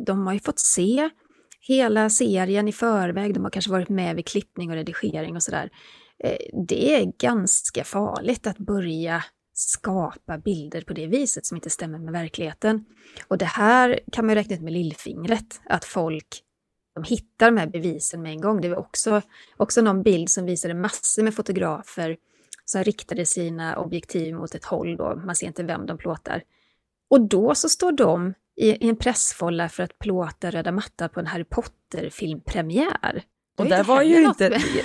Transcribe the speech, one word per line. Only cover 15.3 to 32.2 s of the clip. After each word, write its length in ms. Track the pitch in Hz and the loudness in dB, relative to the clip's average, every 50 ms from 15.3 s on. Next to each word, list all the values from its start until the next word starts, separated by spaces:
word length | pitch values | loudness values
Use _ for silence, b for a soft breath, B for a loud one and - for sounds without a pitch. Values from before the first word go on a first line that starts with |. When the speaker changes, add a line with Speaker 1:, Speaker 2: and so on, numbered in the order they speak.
| 226 214 - _ - - _ | 0 0 0 _ -18 -18 _
Speaker 1:
att 200 | - 170 175 - | -2 -2 -2 -2
folk, 580 | - - 185 165 165 160 156 - _ - - _ _ _ _ _ _ _ _ _ _ - | -4 -2 -2 -2 0 -2 -6 -8 _ -20 -20 _ _ _ _ _ _ _ _ _ _ -12
de 100 | 165 160 | -12 -4
hittar 420 | - 240 - - _ _ - 226 233 | -2 -2 -4 -4 _ _ 4 6 6
de 60 | 233 | 6
här 100 | 202 160 | 6 2
bevisen 560 | - 175 165 165 170 156 151 - - 170 170 | 0 -4 -4 -2 -2 -2 -2 -6 -6 -6 -6
med 100 | 160 156 | -10 -10
en 80 | 156 156 | -8 -2
gång. 200 | 190 214 214 185 | 0 0 0 0
Det 80 | 175 175 | 0 -2
var 80 | 175 | -2
också, 460 | - - _ - - - 220 214 208 - b b b b b b | -4 -6 _ -6 -4 0 2 2 0 0 b b b b b b
också 240 | b 208 214 - 240 | b -2 2 4 4
någon 200 | 226 208 190 190 | 4 4 4 4
bild 280 | 185 214 185 160 170 - | 4 4 4 4 2 0
som 140 | - 196 180 | -2 -2 0
visade 280 | 180 180 - - 170 170 | -2 -2 -2 -4 -4 -4
massor 480 | 175 185 214 - - - - - 214 | -2 -2 -4 -4 -4 -2 -2 0 2
med 120 | 220 220 214 | 2 0 0
fotografer 840 | 220 208 - 180 185 180 160 151 - - - - 185 165 160 165 - B B B B B B B B - | -2 -4 -2 -2 -2 -2 -2 -4 -6 -10 -12 -8 -6 -4 -6 -6 -8 B B B B B B B B -10
som 200 | - - 190 185 | -4 -2 0 0
riktade 420 | 208 208 - - - - 175 170 | 0 0 -2 -8 -8 -4 -2 -2
sina 500 | - - 185 170 165 165 165 165 160 - - | -2 0 -2 -2 -4 -6 -6 -6 -6 -4 -4
objektiv 560 | 175 170 175 165 - - - 175 160 160 165 | -6 -4 -6 -8 -8 -4 -4 -4 -4 -4 -6
mot 200 | 170 170 - - | -8 -10 -10 -10
ett 100 | 165 - | -12 -6
håll 320 | - 180 - 170 170 170 | -6 -4 -4 -4 -4 -4
då. 200 | 170 - - - 165 185 | -4 -4 -4 -4 -4 -6
Man 100 | 180 170 | -4 -4
ser 100 | - - | -4 -4
inte 160 | 165 156 - | -4 -6 -6
vem 240 | 175 170 165 - - | -6 -4 -4 -6 -6
de 120 | 165 165 - | -8 -8 -6
plåtar. 440 | - 170 160 - _ - - 160 - _ _ _ _ _ _ _ _ _ _ _ _ - | -6 -8 -8 -8 _ -8 -8 -8 -8 _ _ _ _ _ _ _ _ _ _ _ _ 6
Och 100 | 277 254 | 6 6
då 340 | 220 202 202 185 220 269 294 | 6 6 4 4 4 4 2
så 140 | - - 311 | 2 2 0
står 240 | - - 370 359 | 2 2 2 0
de 420 | 294 269 220 165 170 175 175 190 190 _ _ _ _ | 4 4 4 4 4 2 0 -2 -4 _ _ _ _
i, 120 | - 226 214 | 2 4 4
i 200 | 214 214 233 226 | 4 4 2 2
en 80 | 226 | 2
pressfålla 720 | 226 - 247 233 - - - - - 175 175 170 165 170 160 | 2 0 0 0 2 -2 -2 -2 -2 -2 -2 0 0 -2 -4
för 140 | - - | -4 -6
att 160 | 180 - - _ | -6 -6 -6 _
plåta 520 | - 202 185 180 170 156 - - 190 170 | -4 -2 0 0 -2 -4 -6 -6 -6 -4
röda 220 | 165 165 160 170 | -4 -2 -2 -2
mattan 360 | 180 208 - - _ - 165 160 | -2 -2 -4 -6 _ -8 -8 -6
på 120 | - 175 | -6 -6
en 60 | 170 | -6
Harry 180 | 151 190 170 170 | -6 -6 -6 -6
Potter-filmpremiär. 1800 | - - 233 - - _ _ _ - - 165 - - - - | -4 -4 -4 -4 -4 _ _ _ -10 -8 -8 -8 -8 -8 -6